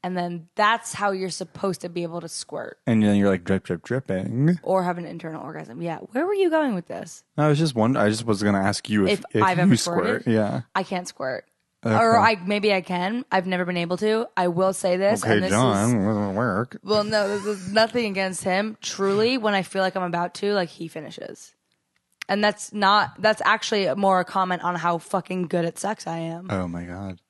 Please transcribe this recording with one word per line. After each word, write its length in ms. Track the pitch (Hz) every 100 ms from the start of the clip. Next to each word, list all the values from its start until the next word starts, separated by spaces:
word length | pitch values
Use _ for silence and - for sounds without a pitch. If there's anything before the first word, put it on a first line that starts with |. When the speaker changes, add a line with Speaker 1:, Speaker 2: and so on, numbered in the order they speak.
Speaker 1:
And 160 | 185 180
then 300 | 175 175 165
that's 380 | - 208 226 -
how 200 | - 202
you're 180 | 190 185
supposed 500 | - 180 - 202 175
to 80 | 175
be 140 | 175
able 180 | 170 170
to 80 | 165
squirt. 500 | - - 147 - - -
Speaker 2:
And 160 | 113
then 140 | 107 101
you're, 140 | 101
like, 120 | 95
drip, 200 | 87 95
drip, 180 | - 87
dripping. 760 | - 127 - 92 95 120 151 175
Speaker 1:
Or 200 | - 190
have 160 | 180 175
an 80 | 170
internal 360 | 170 165 156
orgasm. 380 | - 151 160 120
Yeah. 180 | 170 160 -
Where 140 | 247 349
were 80 |
you 160 | 403 370
going 240 | 320 294
with 140 | 190 -
this? 360 | 85 - - _ -
Speaker 2:
I 100 | 151
was 100 | 147
just 160 | 160
wondering, 300 | 120 110 123
I 60 | 107
just 160 | 110 113
was 160 | 101
gonna 160 | 104 98
ask 300 | 98 101 -
you 160 | 107 98
if, 140 | 202
Speaker 1:
If 40 | - 220
Speaker 2:
if 60 |
Speaker 1:
I've 140 | 190 180
Speaker 2:
you 60 |
Speaker 1:
ever 140 | 185 226
Speaker 2:
squirt. 460 | - 175 185 208
Speaker 1:
squirted? 80 | -
Speaker 2:
Yeah. 260 | 110 104 127 -
Speaker 1:
I 80 | 190
can't 260 | 185 185 180
squirt. 380 | - 131 123 _ _ _ _ 113
Speaker 2:
Okay. 80 | 110
Speaker 1:
Or 220 | 226 226
I, 160 | 208 214
maybe 280 | 180 208 208
I 80 | 190
can. 420 | 175 180 185 240 -
I've 140 | 190 185
never 180 | 180
been 140 | 180 175
able 180 | 170 180
to. 280 | 214 220 240 -
I 120 | 180
will 260 | 170 190
say 240 | 190 190 180
this. 240 | 196 214
Speaker 2:
Okay, 100 | -
Speaker 1:
And 80 | 107
this 80 | 92
Speaker 2:
John, 380 | 190 127 101 110
Speaker 1:
is, 60 |
Speaker 2:
it 100 | 120 98
doesn't 280 | 107 101
work. 440 | 95 123 95 - -
Speaker 1:
well, 220 | 190 214
no, 220 | 208 214 202
this 180 | 208 202
is 260 | 208 185
nothing 320 | 208 226 247 220
against 380 | 190 190 180
him. 320 | 196 185 214 214
Truly, 560 | - - 196 196 226 262
when 160 | 214
I 80 | 202
feel 200 | 185 190
like 140 | 185 185
I'm 60 |
about 320 | 180 170 175 -
to, 160 | 202
like, 160 | 208 170
he 160 | - 165
finishes. 680 | 160 156 170 - - - _ _ _ _ _ _ _ -
And 140 | 202
that's 280 | 208 208 -
not, 400 | 208 196 208 196 -
that's 180 | 208 214
actually 500 | - 214 - 214 196 202
more 240 | 196 185
a 40 |
comment 400 | 175 196 185 180
on 100 | 170 175
how 220 | 170 170
fucking 460 | - 190 - 185 175
good 160 | 175
at 140 | 165 -
sex 280 | 190 214 -
I 120 | 165
am. 300 | 165 165 185
Speaker 2:
Oh 180 | 95 90
my 160 | 85
God. 360 | 87 90 98 90